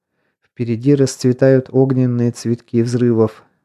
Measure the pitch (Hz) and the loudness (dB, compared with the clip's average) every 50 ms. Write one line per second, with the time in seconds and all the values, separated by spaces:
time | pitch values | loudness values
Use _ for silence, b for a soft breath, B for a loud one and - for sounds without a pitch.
0 | _ _ _ _ _ _ _ _ _ _ _ - 120 117 117 110 123 143 143 135 | _ _ _ _ _ _ _ _ _ _ _ -10 -6 -6 -6 -2 0 0 2 2
1 | 135 131 - - - 127 123 - 135 135 135 131 131 - - 131 135 135 131 127 | 2 -2 -2 -4 -2 -2 0 2 2 2 2 2 0 -2 0 0 0 0 0 -2
2 | 127 127 120 120 120 120 117 - - 113 120 - _ _ - 117 117 120 120 120 | -2 -2 -2 -2 -2 -4 -4 -6 -6 -6 -6 -6 _ _ -2 -2 -2 0 -2 0
3 | 123 120 117 110 113 107 - - _ _ _ _ | 0 0 2 2 0 0 -2 -10 _ _ _ _